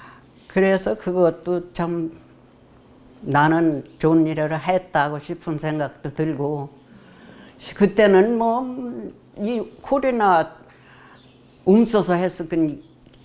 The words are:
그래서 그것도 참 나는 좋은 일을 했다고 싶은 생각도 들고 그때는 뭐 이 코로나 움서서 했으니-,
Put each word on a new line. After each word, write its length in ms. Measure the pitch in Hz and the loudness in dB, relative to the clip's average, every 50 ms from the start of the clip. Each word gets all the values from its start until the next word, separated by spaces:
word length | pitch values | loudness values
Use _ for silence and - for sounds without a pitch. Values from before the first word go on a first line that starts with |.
| - - - - - - - - - | -20 -20 -20 -20 -20 -20 -20 -20 -16
그래서 480 | - - 190 190 190 190 185 190 - 214 | -6 0 2 2 2 2 0 0 -2 -4
그것도 800 | 214 - 185 180 180 180 165 165 170 - 175 180 175 175 - - | -4 -4 -4 0 2 2 2 2 -2 -4 -4 -4 -4 -6 -6 -8
참 380 | - 170 170 170 170 160 160 - - - - - - _ _ _ _ _ _ _ _ _ _ - - - - - - | -6 -4 -4 -4 -4 -6 -6 -10 -14 -20 -20 -20 -20 _ _ _ _ _ _ _ _ _ _ -20 -20 -20 -20 -20 -12
나는 600 | - 143 131 143 147 160 160 165 170 160 151 135 - - - - | -6 -2 2 2 4 4 4 2 2 0 0 -2 -6 -10 -6 -2
좋은 280 | - 156 160 160 160 | 0 2 4 4 2
일을 320 | 156 156 156 151 151 160 151 | 2 0 -2 -4 -4 -4 -4
했다고 600 | - 180 185 180 185 - - 156 143 147 151 147 | -2 -2 -2 -2 -2 -2 -2 0 0 0 -2 -6
싶은 380 | 147 - 170 165 - 175 156 | -8 -10 -12 -10 -8 -8 -6
생각도 560 | 147 156 156 151 156 147 131 - - - 147 - | -6 -4 -4 -4 -4 -4 -6 -8 -10 -12 -8 -6
들고 560 | - 156 160 151 131 143 143 151 143 139 139 - - - - - - - - - - - - - - - - - - - - - | -4 -4 -4 -4 -4 -4 -4 -6 -6 -8 -10 -14 -20 -20 -20 -20 -20 -20 -20 -20 -20 -20 -20 -20 -20 -20 -20 -20 -20 -18 -10 -2
그때는 640 | - 202 185 196 220 214 202 196 185 202 226 240 | 2 2 2 4 4 4 6 6 6 6 4 2
뭐 760 | 226 233 233 226 247 262 254 254 262 247 240 240 233 214 196 - - _ _ - - | 0 0 0 0 -2 -2 -6 -8 -10 -10 -10 -10 -10 -12 -14 -16 -18 _ _ -12 -8
이 200 | 208 214 247 220 196 - - - | -6 -4 -4 -4 -6 -8 -12 -16
코로나 720 | - - 269 277 262 262 240 233 208 196 180 160 160 - - - - - - _ _ - - - - - - - - - - _ _ _ _ _ - | -6 -2 -2 0 0 0 0 2 2 4 4 2 2 -2 -6 -20 -20 -20 -20 _ _ -20 -20 -20 -20 -20 -20 -20 -20 -20 -20 _ _ _ _ _ 2
움서서 480 | 185 196 226 233 226 - 208 170 180 180 | 4 4 4 4 4 2 0 0 2 0
했으니-, 680 | 170 185 180 180 - 170 160 175 165 160 151 143 - - - _ _ _ _ - - | 0 0 -2 -4 -6 -8 -4 -2 0 0 0 -2 -6 -14 -20 _ _ _ _ -20 -20